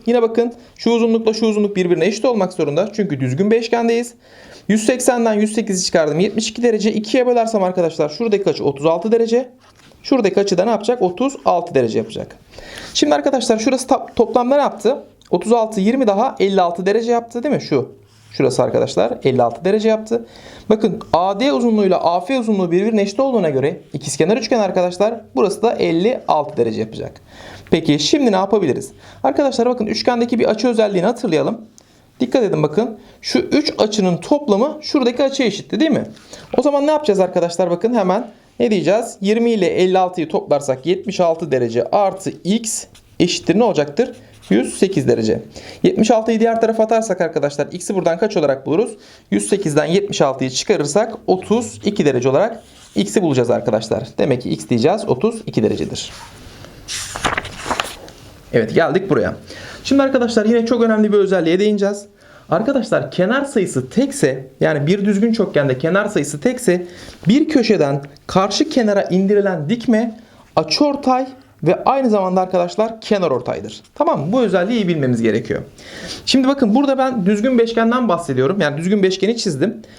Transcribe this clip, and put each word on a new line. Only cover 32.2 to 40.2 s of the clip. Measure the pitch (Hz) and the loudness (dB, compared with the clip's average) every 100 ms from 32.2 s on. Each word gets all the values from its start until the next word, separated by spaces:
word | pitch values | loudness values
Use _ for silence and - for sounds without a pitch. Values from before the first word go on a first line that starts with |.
| 247 - | 0 2
edin | 202 156 | 2 2
bakın. | 151 - 233 - - - | 0 0 -2 -4 -18 -14
Şu | - - | -2 0
üç | - 294 - - | 2 0 0 0
açının | 214 214 185 170 | 0 2 0 0
toplamı | - 294 294 196 285 302 | 0 0 2 2 0 -4
şuradaki | - - 240 247 | -2 0 0 0
açıya | 269 277 233 | 0 0 -2
eşitti | - - 214 | -2 -4 0
değil | 320 | 2
mi? | 220 - - - - - - | 0 -2 -12 -20 -20 -6 0
O | |
zaman | 285 285 285 | 2 2 2
ne | |
yapacağız | 302 302 185 | 2 2 2
arkadaşlar? | 180 180 170 - 175 | 2 0 -2 0 -2
Bakın | 175 226 | 0 0
hemen | 240 185 196 247 - _ - | 0 0 0 -4 -14 _ -2
ne | 240 | 0
diyeceğiz? | 202 151 214 330 - | 2 2 0 -2 -4
Yirmi | 196 226 233 | 0 2 2
ile | 220 170 | 2 0
elli | - 185 185 | 2 2 2
altıyı | 180 180 | 0 -2